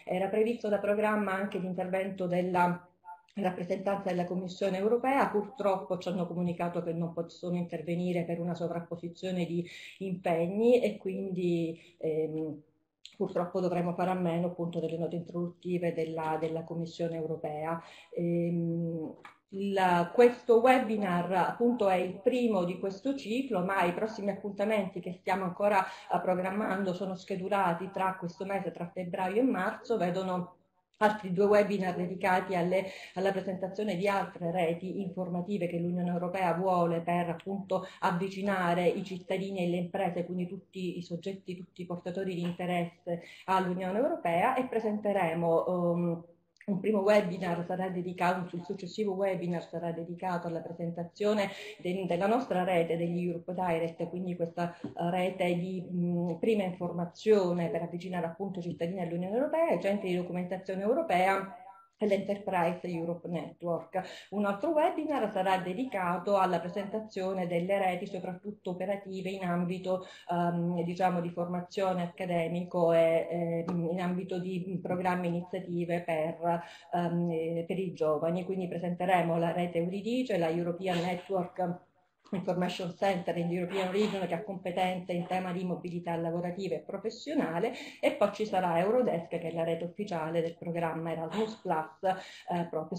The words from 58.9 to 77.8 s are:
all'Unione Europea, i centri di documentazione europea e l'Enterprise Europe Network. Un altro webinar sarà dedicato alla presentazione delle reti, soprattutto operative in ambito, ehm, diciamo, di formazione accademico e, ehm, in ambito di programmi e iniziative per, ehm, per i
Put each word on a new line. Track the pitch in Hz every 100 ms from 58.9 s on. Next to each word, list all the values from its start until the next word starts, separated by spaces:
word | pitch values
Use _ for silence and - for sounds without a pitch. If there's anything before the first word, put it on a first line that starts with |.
| 190
all'Unione | 165 170 180
Europea, | 220 294 320 330
i | 277
centri | 196 202 190
di | 180
documentazione | 175 175 180 185 - 190
europea | 202 285 320 180 185 196 196 - - - - _
e | 208
l'Enterprise | 196 202 202 - 180 170 175 180
Europe | 165 170 175 170
Network. | 170 165 170 170 160 - 185 185 - -
Un | 202
altro | 202 202 294
webinar | 302 330 - 302 277 214
sarà | 190 185 185
dedicato | 180 185 262 196 180 180 180 202
alla | 180 175
presentazione | 180 202 196 220 214 - 185 190 175
delle | 175 180 196
reti, | 185 180 202
soprattutto | 185 180 180 208 208 -
operative | 180 185 196 196 190 185
in | 190
ambito, | 180 175 175 185 185 185 185 - -
ehm, | 175 175 170 170 180
diciamo, | 170 175 185 175
di | 170
formazione | 170 175 180 175 - 190 175
accademico | 175 - 185 170 165 175 175 180 170
e, | 165 165 165 -
ehm, | 170 170 170 165 175 165
in | 180
ambito | 180 180 - 185
di | 180 185 185 180
programmi | - 180 185 180 175
e |
iniziative | 170 175 190 175 175 170 170
per, | 175 160 156 160 170 170 - - -
ehm, | 175 175 175 175 160 165 170 170
per |
i | 165